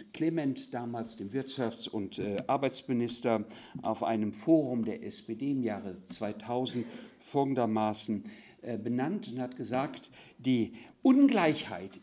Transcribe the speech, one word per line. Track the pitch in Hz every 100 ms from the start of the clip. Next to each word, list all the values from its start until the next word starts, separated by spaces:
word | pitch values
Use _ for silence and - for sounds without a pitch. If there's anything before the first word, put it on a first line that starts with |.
| -
Clement, | - 160 165 139 127 -
damals | 123 120 117 113 -
dem | 98
Wirtschafts- | 135 131 - 113 113 -
und, | 110 95 -
äh, | 98 98 -
Arbeitsminister, | 135 135 - - 120 120 - 123 110 107 - - -
auf | 110 110
einem | - 110 107
Forum | - 160 160 131 120
der | 107 -
S | 104 -
P | - 113
D | 139
im | 135
Jahre | 113 101 98 90 -
zweitausend | - 104 104 110 123 127 123 - - - -
folgendermaßen, | - 143 135 127 113 110 107 104 - 104 - - - -
äh, | 120 110
benannt | 120 123 147 202 -
und | 123
hat | 127 -
gesagt, | 107 127 147 - - - - -
die | 123 123 110 - - -
Ungleichheit | 262 262 277 220 160 - - 90 98 -